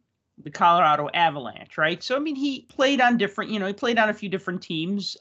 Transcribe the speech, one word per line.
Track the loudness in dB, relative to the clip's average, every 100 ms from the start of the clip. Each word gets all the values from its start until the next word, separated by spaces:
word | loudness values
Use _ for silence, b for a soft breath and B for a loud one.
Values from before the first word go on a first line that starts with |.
| _ _ _ _
the | -16
Colorado | 2 4 6 4 4 0
Avalanche, | 2 0 0 -8 -14 -12 -2
right? | -2 -2
So, | -4 -4
I |
mean, | -2 -2
he | -4 -4
played | -10 0 0 4
on | 4 4
different, | 0 -4 -6
you | -4
know, | -4
he |
played | -4 0 2
on | 2
a |
few | 0 -6
different | -6 -6 -8
teams. | -6 -6 -4 -4 -6 -4